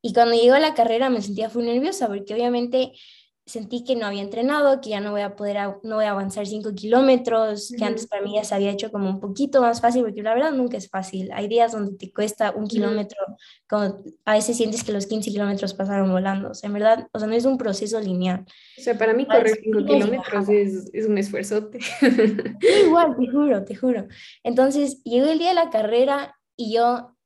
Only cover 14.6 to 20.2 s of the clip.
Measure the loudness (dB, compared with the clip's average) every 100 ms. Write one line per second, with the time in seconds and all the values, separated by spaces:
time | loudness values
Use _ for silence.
14.6 | 0 -2 -4 -4 -4 -4 -4 -4 -2 -2
15.6 | -4 -6 -4 0 2 2 0 -4 -6 -10
16.6 | -8 0 2 2 0 -6 -2 2 2 0
17.6 | -2 -4 -4 -4 -2 -2 0 -2 -8 _
18.6 | _ -8 -4 0 2 2 4 6 6 2
19.6 | 0 0 4 4 4 -2